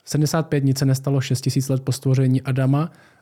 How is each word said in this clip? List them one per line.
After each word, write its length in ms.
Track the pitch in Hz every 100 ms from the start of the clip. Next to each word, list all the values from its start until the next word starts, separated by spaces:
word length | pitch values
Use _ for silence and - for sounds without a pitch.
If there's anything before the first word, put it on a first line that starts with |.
v 60 | -
sedmdesát 340 | 147 147 165
pět 200 | 160 147
nic 140 | 135 131
se 60 | 135
nestalo 360 | 131 139 139
šest 200 | 131 123
tisíc 280 | 131 135 131
let 140 | 131
po 80 | 131
stvoření 500 | 123 135 131 131 131
Adama 500 | 135 131 131 143 170 - - _